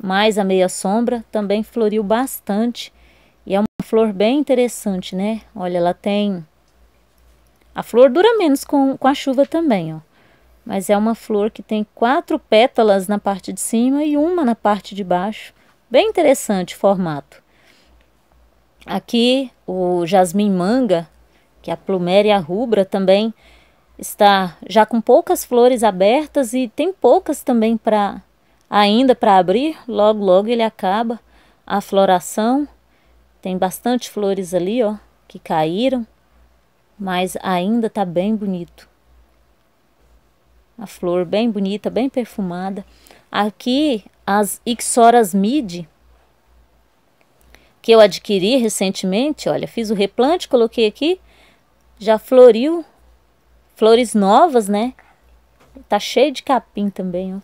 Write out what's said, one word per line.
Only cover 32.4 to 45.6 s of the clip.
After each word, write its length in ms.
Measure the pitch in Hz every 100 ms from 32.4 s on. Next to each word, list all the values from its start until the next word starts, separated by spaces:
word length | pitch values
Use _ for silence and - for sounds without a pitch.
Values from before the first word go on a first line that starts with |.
| 220 269 294 _ _ _ _ _ _ _
Tem 160 | 190 185
bastante 540 | 185 - 240 247 -
flores 420 | - 202 196 180
ali, 300 | 180 175 240
ó, 140 | 208 214 _ _ _
que 120 | -
caíram, 640 | - 170 156 180 262 254 226 _ _ _ _ _ _ _ _ -
mas 360 | 190 180 185 -
ainda 480 | - 180 180 233 220
tá 160 | - 190
bem 300 | 165 196 220
bonito. 520 | 208 180 175 _ - _ _ _ _ _ _ _ _ _ _ _ _ _ _ _ _ _ _ -
A 80 | 214
flor 400 | - 180 175 175
bem 240 | 196 240
bonita, 400 | 208 190 208 196
bem 180 | 185 269
perfumada. 800 | - 233 - 185 175 190 196 190 _ _ - -
Aqui 720 | 196 208 - - 262 311 220 - _ -
as 340 | 202 208 -
Ixoras 720 | - 240 - - 233 233 214
midi, 560 | 196 202 294